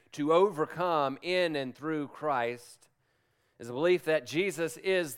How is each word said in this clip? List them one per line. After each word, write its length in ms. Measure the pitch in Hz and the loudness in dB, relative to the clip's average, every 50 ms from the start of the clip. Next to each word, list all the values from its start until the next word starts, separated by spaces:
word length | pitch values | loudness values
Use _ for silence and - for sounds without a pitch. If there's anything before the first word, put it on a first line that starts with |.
| _ _ | _ _
to 220 | - - 147 156 160 | -8 -2 2 4 6
overcome 840 | 175 196 208 175 151 156 - - 160 180 180 165 151 139 135 135 - | 6 6 4 2 0 -4 -2 -2 -2 -2 0 2 2 2 0 -2 -4
in 340 | - 170 185 180 180 165 151 | -6 -2 0 0 0 0 0
and 180 | 143 135 127 113 | -2 -4 -6 -8
through 340 | - 147 156 160 151 143 - | -8 -6 -6 -4 -4 -6 -6
Christ 800 | - - 147 151 139 127 120 120 120 120 - - - - _ _ _ _ _ _ _ _ _ _ _ _ _ _ _ - | -8 -6 -4 -2 0 0 0 -2 -4 -8 -12 -20 -20 -20 _ _ _ _ _ _ _ _ _ _ _ _ _ _ _ -16
is 120 | 117 117 | -12 -8
a 20 | |
belief 320 | 120 135 160 180 185 170 - | -4 0 2 4 4 2 2
that 220 | 156 156 151 135 | 2 0 0 0
Jesus 500 | 107 131 165 196 196 151 156 165 156 - | -2 -2 0 0 0 0 -2 -4 -4 -6
is 400 | - - 196 190 185 170 143 120 | -4 -2 0 0 0 0 -2 -6